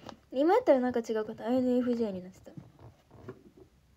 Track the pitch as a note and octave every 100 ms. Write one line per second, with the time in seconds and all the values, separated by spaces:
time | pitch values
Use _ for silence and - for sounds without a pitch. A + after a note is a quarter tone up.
0 | - - - B3 D#4 A4 B4+ C4+ B3 B3
1 | A#3 A3 G#3+ A3 A3 C4 B3+ B3 B3 A#3
2 | A3 F#3 F3+ - - - - - - -
3 | _ - - - - - - _ _